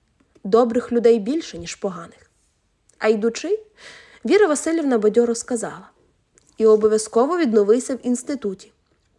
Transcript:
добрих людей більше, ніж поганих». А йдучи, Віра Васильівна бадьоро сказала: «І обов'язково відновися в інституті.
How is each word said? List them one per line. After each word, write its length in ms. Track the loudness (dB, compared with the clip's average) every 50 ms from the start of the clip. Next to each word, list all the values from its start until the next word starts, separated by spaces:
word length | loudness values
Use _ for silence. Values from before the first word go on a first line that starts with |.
| _ _ _ _ _ _ _ _ -2
добрих 480 | 2 2 2 2 2 0 -2 -2 -2
людей 280 | -2 2 4 4 4 4
більше, 380 | 0 -4 -4 -6 -6 -10 -14
ніж 180 | -14 -14 -14 -12
поганих». 560 | -8 -8 -8 -8 -10 -16 -20 -20 _ _ _ _ _ _ _ _ _ _ _ _ _ _ _ _
А 100 | _ 0
йдучи, 520 | 0 0 2 0 -4 -4 -4 -4 -4 -4 -4 -4 _ _ _ -20 -20 -20 -20 -20 _ _ _ -2
Віра 220 | 2 4 4 4
Васильівна 500 | 2 2 -2 -2 -4 -4 -2 0 0 0
бадьоро 380 | 2 0 2 2 2 2 0 -2
сказала: 540 | -6 -6 -6 -6 -6 -6 -10 -12 -16 -20 _ _ _ _ _ _ _ _ _ _ _ _ _ _
«І 80 | 2 4
обов'язково 720 | 4 4 6 4 2 0 0 -2 -2 0 0 0 2 0
відновися 580 | 0 0 2 2 2 4 4 2 2 0 -4 -8
в 120 | -6 -4
інституті. 640 | -4 -4 -4 -4 -8 -8 -6 -6 -8 -8 -10 -16 _ _ _ _ _ _ _ _ _ _